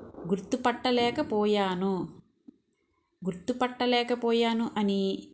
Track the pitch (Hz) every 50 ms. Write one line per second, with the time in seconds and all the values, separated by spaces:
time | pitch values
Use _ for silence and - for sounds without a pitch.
0 | - - - - - 165 196 190 - - - 247 247 247 240 247 - 254 247 240
1 | 240 240 240 - - - 220 208 208 214 208 202 196 190 180 175 190 196 190 180
2 | 170 - - - - _ _ _ _ - _ _ _ _ _ _ _ _ _ _
3 | _ _ _ _ 175 180 175 180 - - 247 247 254 247 247 - 247 247 247 240
4 | 240 240 247 247 240 233 233 233 233 233 226 226 233 - - 214 208 202 196 196
5 | 196 196 190 190 - -